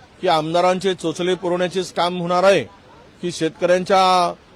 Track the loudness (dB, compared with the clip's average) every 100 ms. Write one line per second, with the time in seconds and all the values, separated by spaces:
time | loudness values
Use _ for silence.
0 | -20 -6 0 0 0 0 2 0 -2 -4
1 | -4 -4 -2 -2 -2 -2 -2 -4 -6 -2
2 | -2 -2 -2 2 4 4 0 -12 -20 -20
3 | -20 -10 -8 -4 -4 -2 0 0 2 2
4 | 4 2 0 -4 -16